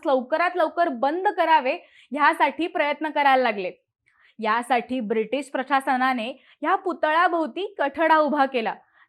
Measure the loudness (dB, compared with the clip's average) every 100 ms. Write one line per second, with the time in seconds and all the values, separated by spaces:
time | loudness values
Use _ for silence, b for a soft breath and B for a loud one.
0 | 0 0 0 -2 0 0 -2 0 -2 0
1 | -2 0 -2 0 2 2 2 -4 b b
2 | b 2 2 4 0 0 -4 -2 -2 -2
3 | -4 0 4 4 2 -2 -6 -10 _ _
4 | _ b b b -2 -2 0 -2 -2 -6
5 | -2 -2 -2 -4 -6 -6 -2 -2 0 0
6 | 0 -2 -6 -12 b b -4 -2 -2 -2
7 | 0 2 2 0 -2 -6 -8 -4 -4 0
8 | 2 4 4 2 0 0 -4 -6 b b